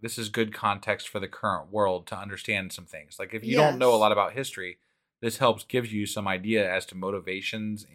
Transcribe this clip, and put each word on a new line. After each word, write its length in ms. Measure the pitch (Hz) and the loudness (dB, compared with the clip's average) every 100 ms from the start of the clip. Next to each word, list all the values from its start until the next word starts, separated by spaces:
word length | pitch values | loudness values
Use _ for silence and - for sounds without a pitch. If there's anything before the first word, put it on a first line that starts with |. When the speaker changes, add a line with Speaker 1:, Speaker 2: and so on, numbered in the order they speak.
Speaker 1:
this 160 | 113 - | -10 -8
is 120 | 110 | -4
good 260 | 113 113 | 0 -2
context 540 | 107 107 101 104 101 - | 0 0 0 -2 -4 -4
for 100 | 107 | -8
the 80 | 95 | -8
current 440 | - 107 90 76 | -4 -2 -2 -2
world 340 | 104 101 92 87 | 0 2 2 -4
to 100 | 98 | -10
understand 560 | 101 98 - 104 95 | -10 -10 -4 -4 -4
some 120 | - 87 | -10 -16
things. 300 | 78 76 - | -18 -16 -12
Like, 160 | 95 | -8
if 100 | 110 | -8
you 120 | 113 131 | 0 4
don't 220 | 151 127 | 4 6
know 120 | 127 | 6
a 40 | |
Speaker 2:
Yes. 60 | 117 | 8
Speaker 1:
lot 120 | 107 | 6
about 200 | 101 95 | 6 2
history, 440 | 127 135 - 90 - _ _ _ _ | -2 -6 -8 -10 -12 _ _ _ _
this 180 | 117 - | -6 2
helps 260 | 131 107 | 4 2
give 260 | - 127 117 | 0 -2 -2
you 160 | 107 101 | -2 -4
some 220 | - 98 | -4 -2
idea 440 | 92 98 110 95 | -2 0 2 2
as 140 | 95 - | 0 -4
to 100 | 92 | -6
motivations 880 | 95 101 90 95 - 110 107 104 - | -4 -4 -6 -6 -6 -6 -6 -6 -10